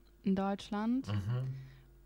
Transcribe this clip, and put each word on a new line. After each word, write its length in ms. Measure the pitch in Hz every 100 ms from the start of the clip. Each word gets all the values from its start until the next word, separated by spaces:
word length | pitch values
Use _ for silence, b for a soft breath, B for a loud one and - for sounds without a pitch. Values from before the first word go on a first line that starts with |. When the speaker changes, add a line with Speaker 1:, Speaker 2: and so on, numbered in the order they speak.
| - -
Speaker 1:
in 100 | -
Deutschland. 720 | 190 196 202 - 208 220 254 269
Speaker 2:
Mhm. 480 | 104 95 123 131 135 131 B B -